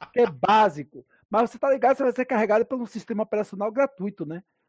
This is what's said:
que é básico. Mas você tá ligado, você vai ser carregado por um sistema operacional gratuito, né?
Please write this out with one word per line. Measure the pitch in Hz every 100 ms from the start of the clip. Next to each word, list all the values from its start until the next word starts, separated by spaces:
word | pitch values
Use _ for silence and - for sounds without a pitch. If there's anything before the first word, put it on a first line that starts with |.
| -
que | -
é | 233
básico. | 135 - 214 208 147 135 131 - _ _
Mas | 208 233
você | -
tá | 277
ligado, | 269 240 269
você |
vai | 269
ser | 247
carregado | 247 247 208 214 240
por | 262
um | 233
sistema | 220 - 214
operacional | 214 208 208 196 208
gratuito, | 220 277 - 196 202 151
né? | 165 - _